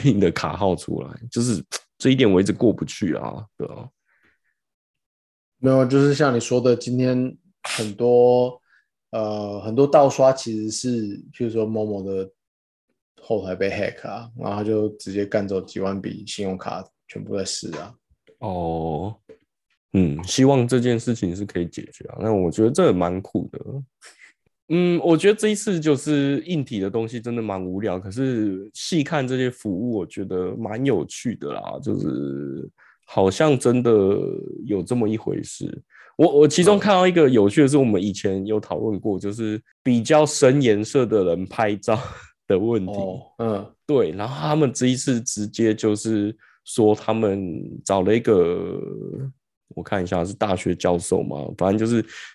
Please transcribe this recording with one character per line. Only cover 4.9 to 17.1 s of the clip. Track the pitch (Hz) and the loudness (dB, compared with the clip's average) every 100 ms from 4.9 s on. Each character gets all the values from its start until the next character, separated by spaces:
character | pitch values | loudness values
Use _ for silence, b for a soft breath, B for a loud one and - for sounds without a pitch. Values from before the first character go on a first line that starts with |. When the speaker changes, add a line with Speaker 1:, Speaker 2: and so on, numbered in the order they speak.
| _ _ _ _ _ _ _ | _ _ _ _ _ _ _
Speaker 2:
没 | 131 | 2
有， | 131 | 4
就 | 127 139 | 4 4
是 | 143 | 4
像 | 143 143 | 4 2
你 | 120 | 2
说 | - 123 | 0 2
的， | 123 120 | 2 2
今 | - 123 | 0 0
天 | 127 127 127 - _ _ | 0 0 -2 -6 _ _
很 | - - 107 | -8 -6 -6
多， | 101 120 120 123 123 123 127 _ _ _ _ _ | 0 4 6 8 6 2 -4 _ _ _ _ _
呃， | 113 107 107 104 101 | -6 -4 -4 -6 -8
很 | 98 | -4
多 | 113 | 2
盗 | 143 156 139 | 6 6 6
刷 | 131 135 | 4 2
其 | 131 120 | 2 -2
实 | 110 107 | -6 -6
是， | 110 127 120 104 101 - | -6 -4 -4 -6 -10 -14
譬 | - | -8
如 | 117 | -4
说 | 110 110 | -2 -2
某 | 110 | -2
某 | 107 101 | -4 -6
的 | 95 95 95 _ _ _ _ _ _ _ _ _ | -6 -6 -8 _ _ _ _ _ _ _ _ _
后 | - 107 | -6 -4
台 | 95 92 | -4 -2
被 | 98 | -2
hack | 95 98 - - | -2 -4 -6 -12
啊， | 107 117 117 | -12 -14 -10
然 | 113 | -8
后 | 104 | -4
就 | 107 110 107 | 0 0 0
直 | 104 - | -4 -8
接 | 98 101 | -6 -2
干 | 107 101 | -2 -2
走 | 95 | -4
几 | 92 101 | -6 -6
万 | 98 98 | -4 -4
笔 | 98 101 | -6 -10
信 | 104 - 98 | -12 -8 -6
用 | 95 | -6
卡， | - 90 98 _ | -8 -10 -12 _
全 | - | -18